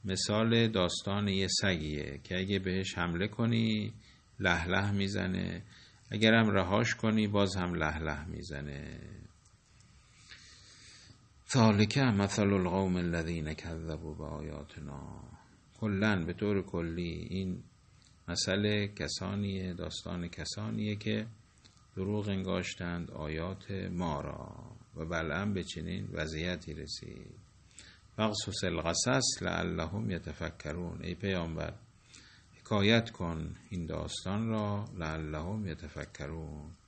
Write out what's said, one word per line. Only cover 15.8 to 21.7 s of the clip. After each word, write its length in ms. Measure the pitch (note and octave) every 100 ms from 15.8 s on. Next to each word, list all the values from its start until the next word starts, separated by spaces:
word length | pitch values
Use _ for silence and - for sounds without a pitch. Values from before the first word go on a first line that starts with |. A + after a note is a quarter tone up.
کلاً 440 | A2 F#2+ G#2+ G2
به 80 | E2
طور 300 | F2 G#2 G2+
کلی 640 | F2+ F2 E2+ E2+ F2 E2 D#2+
این 320 | F#2 F#2+ F2 - - - - - - -
مسئله 600 | F2 - G2 G#2 G#2 G2+
کسانیه، 840 | G#2 D2+ - F#2+ G2+ G2+ F#2+ F#2
داستان 540 | F2 E2 - E2+ F2 F2
کسانیه 680 | - - - A2 A2 G#2+ G#2
که 300 | G#2+ G#2+ A2+ - - - -